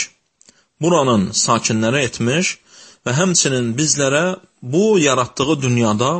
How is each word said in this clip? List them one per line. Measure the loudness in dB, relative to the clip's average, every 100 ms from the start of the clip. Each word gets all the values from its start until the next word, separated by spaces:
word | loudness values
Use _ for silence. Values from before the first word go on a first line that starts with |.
| -6 _ _ _ -20 _ _ -4
buranın | 0 2 2 2 0
sakinləri | -2 0 0 0 -2 0 0
etmiş | -2 -2 -2 0 -2 -6 _ -20 -20 -10
və | -4
həmçinin | 0 0 0 0 -2 -2 -2
bizlərə | -2 0 0 0 -2 -6 _ _
bu | -4 0 2 4
yaratdığı | 2 2 -2 -2 -2 0
dünyada, | 0 0 2 2 0